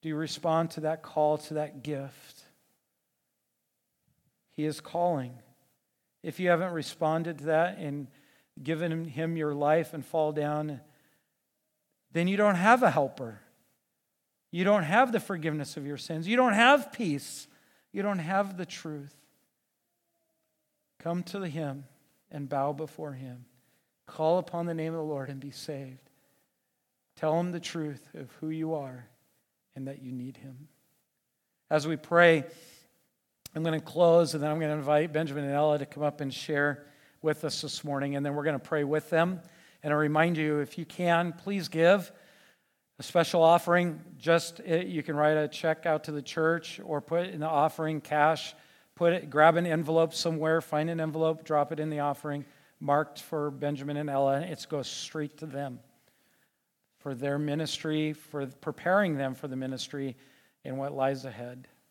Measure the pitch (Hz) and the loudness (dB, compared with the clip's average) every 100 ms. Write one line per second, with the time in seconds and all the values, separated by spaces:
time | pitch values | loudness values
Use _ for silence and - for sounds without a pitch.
0 | 160 151 160 - 170 160 165 165 156 160 | -4 -4 -4 -4 0 2 0 -2 -4 -4
1 | - - 151 151 - 156 151 139 139 143 | -6 0 2 2 -2 -6 -6 -8 -8 -8
2 | 139 - - - - _ _ _ _ _ | -8 -16 -20 -20 -20 _ _ _ _ _
3 | _ _ _ _ _ _ _ _ _ _ | _ _ _ _ _ _ _ _ _ _
4 | _ _ _ _ _ - 151 147 - 170 | _ _ _ _ _ -6 -4 -4 -8 -2
5 | 175 156 127 123 _ _ _ _ _ _ | 0 0 -4 -12 _ _ _ _ _ _
6 | _ _ - 147 180 170 185 170 139 - | _ _ -12 -4 2 2 2 -4 -8 -2
7 | 156 160 165 156 147 156 170 196 156 143 | 0 0 -2 -6 0 2 2 -2 -8 -8
8 | 131 _ _ _ _ - 139 160 170 160 | -10 _ _ _ _ -14 -6 -4 -2 -4
9 | 165 131 165 165 151 147 147 156 160 160 | -6 -6 -4 -2 -2 0 2 2 2 -8
10 | 127 165 151 151 147 151 151 135 - _ | -6 -2 0 0 -2 -2 -4 -8 -14 _
11 | _ _ _ _ _ _ _ _ _ _ | _ _ _ _ _ _ _ _ _ _
12 | _ 165 175 202 208 185 196 240 208 143 | _ -2 0 2 2 4 6 6 6 4
13 | 139 - 123 104 _ _ _ _ _ _ | 0 -2 -12 -12 _ _ _ _ _ _
14 | _ _ _ _ _ 170 185 208 151 202 | _ _ _ _ _ 0 4 4 4 4
15 | 262 233 - 190 156 151 139 - 139 147 | 4 2 -4 -4 -4 -4 -6 -8 -8 -10
16 | - 160 165 240 254 208 233 285 - - | -8 -6 -2 2 4 6 8 8 4 -4
17 | 214 143 - - - _ _ _ _ 202 | -2 -2 -6 -14 -16 _ _ _ _ -4
18 | 202 190 156 190 196 185 175 - 165 151 | -2 -2 0 0 0 -4 -10 -10 -10 -10
19 | 139 _ _ _ _ _ _ _ _ _ | -12 _ _ _ _ _ _ _ _ _
20 | _ _ _ _ _ _ _ _ _ _ | _ _ _ _ _ _ _ _ _ _
21 | 165 175 175 202 185 151 151 139 135 _ | -4 -4 -4 -6 -6 -4 -6 -6 -14 _
22 | _ _ _ 147 139 139 135 143 156 - | _ _ _ -10 -6 -2 -2 -2 -8 -10
23 | 151 131 131 123 123 _ _ _ _ _ | -12 -10 -14 -16 -20 _ _ _ _ _
24 | - - 156 180 180 170 170 165 160 165 | -20 -2 2 2 0 -4 -4 -4 -4 -4
25 | 156 143 131 135 139 - - 143 135 131 | -6 -6 -6 -10 -12 -14 -10 -10 -10 -16
26 | _ _ _ _ _ _ _ _ _ _ | _ _ _ _ _ _ _ _ _ _
27 | _ - 156 160 175 170 170 175 151 139 | _ -4 0 0 0 -6 -8 -6 -6 -8
28 | - - 131 - 156 160 160 160 135 127 | -16 -18 -18 -12 -8 -6 -4 -4 -6 -14
29 | 120 _ _ _ _ _ _ - 135 139 | -20 _ _ _ _ _ _ -12 -12 -12
30 | 135 127 127 131 135 131 156 _ _ _ | -12 -10 -10 -14 -18 -20 -20 _ _ _
31 | _ _ _ _ _ _ _ 151 147 156 | _ _ _ _ _ _ _ 0 0 -4
32 | - 170 175 160 131 - - - _ _ | 2 8 8 8 2 -14 -20 -20 _ _
33 | _ _ _ _ - 160 165 160 156 160 | _ _ _ _ -12 -4 -2 -2 -4 4
34 | 170 170 165 160 151 156 156 151 139 151 | 8 8 6 0 -2 0 -2 -2 2 2
35 | 165 151 160 139 139 139 151 147 139 - | 4 0 -2 -4 -2 2 2 2 -2 -4
36 | 147 147 139 127 - 147 147 143 - _ | -4 -2 -8 -8 -4 0 0 -2 -10 _
37 | _ _ 156 151 156 - 151 - 151 139 | _ _ -2 -2 -4 -6 -8 -8 -6 -4
38 | 139 139 143 147 147 143 - 156 147 151 | -2 -2 -2 -2 -2 -2 -2 -2 0 -2
39 | - 165 170 185 - - - _ 156 147 | 0 0 2 -2 -12 -20 -20 _ -2 2
40 | 151 151 165 170 151 151 143 - 165 - | 2 4 2 2 0 0 -2 -8 -12 -4
41 | 175 170 175 165 - 202 151 160 165 202 | 2 2 2 -6 -6 -6 -4 4 6 6
42 | 180 - - - _ _ _ _ _ _ | 4 -14 -20 -20 _ _ _ _ _ _
43 | - 175 160 180 160 170 170 175 175 156 | -2 0 2 6 8 8 6 2 2 -4
44 | - - 156 170 160 - - 165 185 170 | -14 -10 2 2 2 -12 -2 0 0 -4
45 | 143 147 151 156 151 - 165 156 175 156 | -4 2 4 4 0 -2 -2 0 0 -2
46 | 151 147 143 - 160 165 160 - 190 151 | -2 -8 -6 0 2 2 -4 -14 -6 -6
47 | - 165 180 180 156 156 151 - 160 156 | -2 -2 -2 -4 -2 2 2 0 -4 -4
48 | - 151 151 156 - - - _ _ - | -2 4 4 4 -4 -14 -20 _ _ 0
49 | 170 175 151 139 156 165 175 160 151 160 | 2 2 -2 8 8 8 2 0 2 2
50 | 165 160 170 160 156 160 156 151 160 165 | 2 0 -4 0 2 0 0 -2 -2 -2
51 | 160 156 160 160 - 151 147 151 156 151 | -4 0 0 0 0 0 0 -2 -4 -2
52 | 143 139 156 143 139 _ _ _ 131 143 | -2 -2 -6 -8 -10 _ _ _ 0 2
53 | 151 - - 160 147 139 143 147 139 147 | 2 -8 -8 -4 -4 -4 -4 -4 -4 -6
54 | 151 139 139 139 180 156 - 147 127 - | -2 2 2 2 -2 -10 -6 -6 -6 -10
55 | - 156 147 - 156 139 139 120 _ _ | -10 -8 -8 -8 -12 -8 -8 -10 _ _
56 | _ _ _ _ _ _ _ _ _ _ | _ _ _ _ _ _ _ _ _ _
57 | 143 127 139 143 151 147 156 - 160 156 | -10 -6 -4 -2 -2 -2 -4 -6 -2 0
58 | 156 151 - 147 139 - - 143 - 190 | -2 -4 -10 -8 -8 -8 -10 -4 2 2
59 | 196 147 135 131 147 131 131 127 - 147 | 2 0 -2 -4 -8 -6 -6 -8 -8 -8
60 | 139 123 - _ _ _ 139 131 139 139 | -8 -8 -20 _ _ _ -10 -6 -6 0
61 | 135 139 131 107 123 123 - _ _ | 0 0 -6 -12 -12 -14 -20 _ _